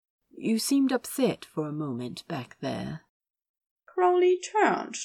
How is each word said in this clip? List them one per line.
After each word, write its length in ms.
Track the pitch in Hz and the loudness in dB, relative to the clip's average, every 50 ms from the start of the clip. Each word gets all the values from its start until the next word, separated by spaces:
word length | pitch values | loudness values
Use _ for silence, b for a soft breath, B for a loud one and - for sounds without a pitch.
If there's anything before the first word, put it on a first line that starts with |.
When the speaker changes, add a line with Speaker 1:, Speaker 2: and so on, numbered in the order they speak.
| _ _ _ _ _ _ | _ _ _ _ _ _
Speaker 1:
"You 300 | - - - 220 226 220 | -16 -6 -2 0 0 0
seemed 320 | - - 277 277 269 254 262 | 0 2 2 4 4 2 2
upset 520 | 240 - - - - 254 196 - - - | -2 -4 -4 -2 0 2 2 2 -2 -8
for 220 | - - 160 151 | -10 -6 -6 -6
a 60 | 151 147 | -4 -4
moment 560 | 151 156 139 123 120 123 120 123 - - - | -6 -4 -4 -4 -6 -6 -8 -10 -12 -12 -10
back 300 | 170 135 120 - - - | -10 -10 -10 -12 -14 -10
there." 440 | 139 131 123 113 120 135 151 160 _ _ _ _ _ _ _ _ _ _ _ _ _ _ _ _ _ | -8 -6 -6 -6 -6 -8 -10 -12 _ _ _ _ _ _ _ _ _ _ _ _ _ _ _ _ _
Speaker 2:
Crowley 520 | - - 370 359 359 359 359 359 359 370 359 | -8 -2 2 4 4 4 6 6 4 4 2
turned 560 | - - - 427 381 240 185 - - - - - - | 0 -4 2 4 4 4 4 0 -4 -8 -10 -12 -12